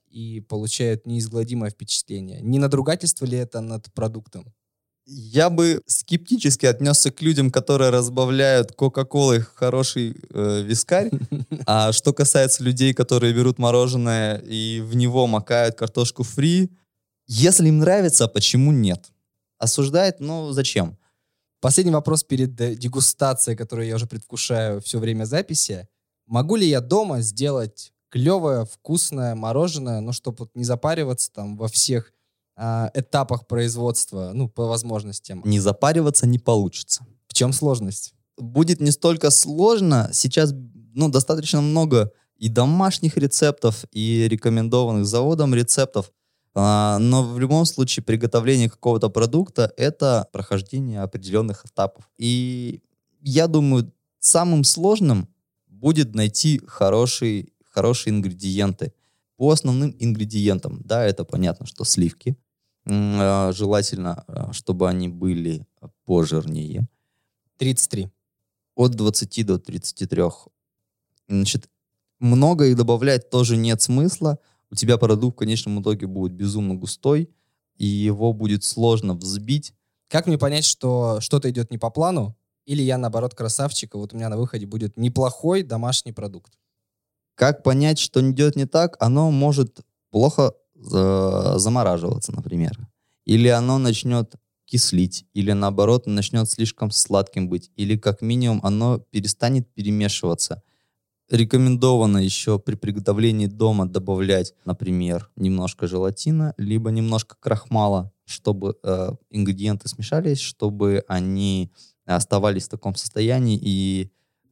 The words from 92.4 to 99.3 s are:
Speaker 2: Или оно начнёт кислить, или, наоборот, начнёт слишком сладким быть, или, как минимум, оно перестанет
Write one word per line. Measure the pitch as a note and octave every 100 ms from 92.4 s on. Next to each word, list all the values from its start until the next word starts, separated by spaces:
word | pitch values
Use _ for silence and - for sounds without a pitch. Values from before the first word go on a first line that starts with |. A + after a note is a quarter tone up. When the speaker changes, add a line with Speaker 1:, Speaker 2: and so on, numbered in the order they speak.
| - E2+ E2 - - _ _ _ -
Speaker 2:
Или | A2+ B2
оно | A#2+ B2 C3+
начнёт | B2+ G#2+ B2 A#2+ A2 - _ _ -
кислить, | A#2+ - F2+ F#2 - -
или, | G2+ G2+
наоборот, | G2+ G2+ G2 G#2 B2 A2
начнёт | G2+ G2+ A#2 A2
слишком | - A2 - G#2+
сладким | - - G2 G2 F#2+ F2+
быть, | F2 - -
или, | G2+ G#2+
как | G#2 G2+
минимум, | A2+ B2 B2 G#2+
оно | G2 G#2 A#2+ A#2+ -
перестанет | G#2+ G2+